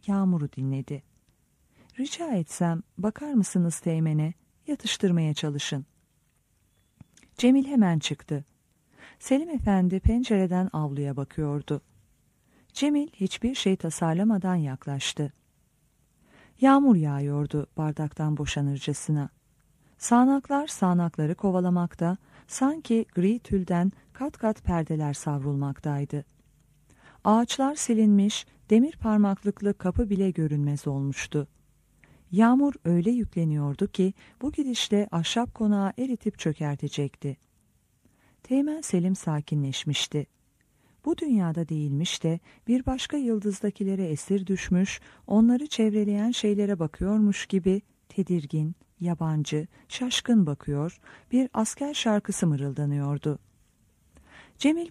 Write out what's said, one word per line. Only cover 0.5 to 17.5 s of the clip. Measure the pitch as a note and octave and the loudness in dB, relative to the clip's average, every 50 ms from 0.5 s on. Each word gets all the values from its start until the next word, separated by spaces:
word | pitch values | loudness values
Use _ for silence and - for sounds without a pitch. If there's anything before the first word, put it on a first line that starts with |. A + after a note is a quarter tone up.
| - | -6
dinledi. | - C3 C3+ C3+ C3+ C3 - C#3+ C#3 - _ _ _ _ _ _ _ _ _ _ _ _ _ _ _ _ _ _ - | -4 -4 -4 -4 -4 -6 -8 -10 -12 -12 _ _ _ _ _ _ _ _ _ _ _ _ _ _ _ _ _ _ -8
"Rica | C4 C#4+ - - E4+ D#4+ C4 | -8 -8 -6 -8 -6 -4 -2
etsem | F#3 E3 - - - F3+ E3+ E3 E3 - _ _ - | -2 -4 -4 -4 -2 -2 -2 -2 -4 -6 _ _ -4
bakar | F3+ G#3+ A3 - D4 D4 C#4+ | -4 -4 -4 -4 -8 -2 0
mısınız | A#3 F#3+ - - F#3+ E3+ E3+ D#3+ - | 0 0 2 0 0 0 0 -2 -4
Teğmen'e? | - F3 E3 D#3+ D#3+ D#3+ D#3 D3+ D3+ D#3+ F3 _ _ _ _ _ _ | -4 -2 -2 0 0 0 0 0 -2 -2 -4 _ _ _ _ _ _
Yatıştırmaya | - D4 - - A3+ - - - F#3+ F3 E3+ D#3+ D#3 D3+ | -8 -8 -6 -4 -6 -6 0 0 2 2 2 0 0 -2
çalışın." | - - D3+ C#3+ C#3+ - - - C#3+ C3+ _ _ _ _ _ _ _ _ _ _ _ _ _ _ _ _ _ _ _ _ _ _ _ - _ _ _ _ _ _ | -2 -4 -6 -4 -4 -6 -6 -6 -8 -8 _ _ _ _ _ _ _ _ _ _ _ _ _ _ _ _ _ _ _ _ _ _ _ -20 _ _ _ _ _ _
Cemil | - - B3 C4 C#4 C4+ | 2 4 6 6 6 4
hemen | C#4 C#4+ B3+ G#3+ F3+ E3+ D#3 | 2 4 4 4 4 4 2
çıktı. | - - D3 - - - D#3 C#3+ C#3+ _ _ _ _ _ _ _ _ _ _ _ - - - _ | 0 -2 -6 -6 -6 -8 -6 -8 -8 _ _ _ _ _ _ _ _ _ _ _ -20 -20 -20 _
Selim | - - C4+ C#4 D#4+ F4 | -2 0 0 0 0 -2
Efendi | D#4+ B3+ - A3 G3+ F#3+ F#3 F3+ F#3 F#3+ | -4 -2 0 2 2 4 4 2 0 2
pencereden | - - A3 A#3+ B3+ - A3+ G3 F#3+ F3+ F3+ F3+ F#3+ F#3 - | 2 2 2 2 2 2 2 2 2 2 0 0 -2 -2 -2
avluya | D#3 D3+ D3 C#3 C#3 C#3+ C#3 C#3 | -4 -4 -4 -4 -4 -4 -4 -4
bakıyordu. | C#3+ C#3 C3+ - - D#3 D3 C#3+ D3 C3 - D3+ C#3 _ _ _ _ _ _ _ _ _ _ _ _ _ _ _ _ _ _ _ | -6 -8 -8 -6 -4 -4 -2 -2 -4 -4 -4 -6 -8 _ _ _ _ _ _ _ _ _ _ _ _ _ _ _ _ _ _ _
Cemil | - C#4 D4 D4 D4 C#4+ D#4+ - | -2 0 2 2 0 -2 -4 -6
hiçbir | _ G3 F#3 - - - A#3 C4+ | _ -4 -4 -4 -2 -4 -4 -4
şey | - - G3+ F#3+ | 0 0 0 0
tasarlamadan | F#3 - E3 D#3+ - F3 E3 D#3+ E3+ G3+ A3 A3 G3 F3 F#3 F#3 | 0 -2 -6 -4 -2 0 0 2 2 2 2 2 2 0 0 0
yaklaştı. | F3 D#3 C#3 C3 C3+ - - C#3+ C#3 - - - - D3+ C#3+ - _ _ _ _ _ _ _ _ _ _ _ _ _ _ _ _ _ _ _ _ - - _ _ _ | 0 0 -2 -4 -8 -8 -6 -6 -4 -4 -6 -4 -4 -4 -6 -6 _ _ _ _ _ _ _ _ _ _ _ _ _ _ _ _ _ _ _ _ -20 -20 _ _ _
Yağmur | B3+ C4+ C4+ C#4 C#4+ C#4 A3+ | 4 6 6 6 8 6 6
yağıyordu | F3 D#3 D3 C#3+ C#3 C#3+ C#3+ C#3+ C#3+ D3 C#3+ | 6 4 2 0 -2 -2 -2 0 -2 -2 -2